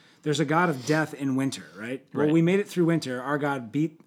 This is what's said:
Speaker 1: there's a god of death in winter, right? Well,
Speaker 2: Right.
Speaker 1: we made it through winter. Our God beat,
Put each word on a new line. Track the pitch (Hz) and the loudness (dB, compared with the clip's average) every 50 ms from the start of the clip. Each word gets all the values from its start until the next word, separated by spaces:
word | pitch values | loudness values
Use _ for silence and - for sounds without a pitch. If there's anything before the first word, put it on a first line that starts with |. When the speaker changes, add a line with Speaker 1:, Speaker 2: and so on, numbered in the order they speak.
| - - _ _ | -20 -20 _ _
Speaker 1:
there's | - 151 147 135 | -4 -2 0 0
a | 160 | 2
god | 135 156 165 180 175 | 2 2 4 4 2
of | 151 127 117 | 2 0 0
death | 139 151 156 156 147 151 | 0 2 2 0 -2 -4
in | 139 143 135 127 | -4 -4 -2 0
winter, | 131 135 135 - - - - - 95 | 0 0 -2 -4 -6 -10 -14 -16 -14
right? | 107 117 131 135 - _ - | -10 -10 -10 -10 -12 _ -2
Well, | 135 143 151 | 0 2 4
Speaker 2:
Right. | 156 | 4
Speaker 1:
we | 165 | 4
made | 165 170 190 196 | 4 4 4 2
it | 202 - | 0 -2
through | - 175 175 | 0 0 2
winter. | 160 170 160 156 131 127 123 | 2 2 0 0 -2 -6 -6
Our | 123 135 147 147 | -4 -4 -4 -2
God | 143 147 139 135 120 110 101 | -2 -2 -4 -4 -6 -6 -2
beat, | 143 156 165 - - - | -2 -2 -2 -4 -8 -10